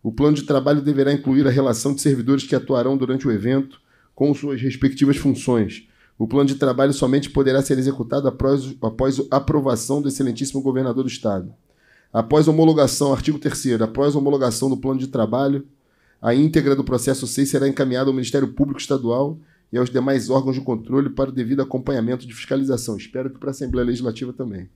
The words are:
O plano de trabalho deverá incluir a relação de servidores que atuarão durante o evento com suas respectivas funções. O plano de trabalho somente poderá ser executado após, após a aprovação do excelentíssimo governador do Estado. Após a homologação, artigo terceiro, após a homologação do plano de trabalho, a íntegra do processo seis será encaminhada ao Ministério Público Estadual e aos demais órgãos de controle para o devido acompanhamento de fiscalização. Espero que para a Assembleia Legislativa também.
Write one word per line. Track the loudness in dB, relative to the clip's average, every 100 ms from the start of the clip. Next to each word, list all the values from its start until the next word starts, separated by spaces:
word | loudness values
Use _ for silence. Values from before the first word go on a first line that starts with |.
O | -6
plano | 2 2 2
de |
trabalho | 2 0 2 0
deverá | 2 2 2
incluir | 2 2 4 4
a |
relação | 4 2 0 -2
de | 0
servidores | 0 2 2 0
que | 2 -2
atuarão | 0 0 2 0
durante | 0 0 0
o |
evento | 0 2 0 -2 -12 _ _ _
com | 0 0
suas | 2 -2 -2
respectivas | -4 0 0 2 2 4
funções. | 2 0 0 0 0 -4 _ _ _ _
O | 0
plano | 2 2
de | 2
trabalho | 0 2 2
somente | 2 2 2 0
poderá | 0 2 2
ser | 2 0
executado | 0 -2 -4 0 -2
após, | 0 0 0 -2 -6
após | -6 0 0 0 0
a | 0
aprovação | 2 0 0 -2 -2 -2
do | -2
excelentíssimo | -2 -2 -2 -4 -2
governador | -2 0 -2 -2
do | -4
Estado. | -4 -4 -4 -6 -16 _ _ _ _ _
Após | -4 2 4 6
a |
homologação, | 6 6 6 2 2 0
artigo | 2 0 -2
terceiro, | -4 -4 -2 0
após | 0 2 0 2
a |
homologação | 2 2 0 0 -2
do | 0
plano | -2 -2
de | -4
trabalho, | -2 0 0 0 0 -4 _ _ _ _ _
a | 0
íntegra | 2 4 4 2 0
do |
processo | 0 -2 0 -2 -4
seis | -2 0
será | 0 0
encaminhada | 0 -2 0 0
ao |
Ministério | -2 -2 0 -2
Público | 0 -2 -2
Estadual | -4 -2 0 0 -2 -4 _ _ _
e | -2
aos | 0
demais | 0 0 0 2
órgãos | 0 2 -4
de |
controle | -4 -6 0 0 0
para | -2 -4
o |
devido | -2 -2 -2
acompanhamento | -2 -4 -4 -2 -2 -4 -8
de |
fiscalização. | -18 -4 -2 -2 -2 -4 -10
Espero | -8 -8 -8
que | -8
para | -10
a |
Assembleia | -8 -4 -2 -2
Legislativa | -2 -4 -6 -10
também. | -8 -10 -10 -14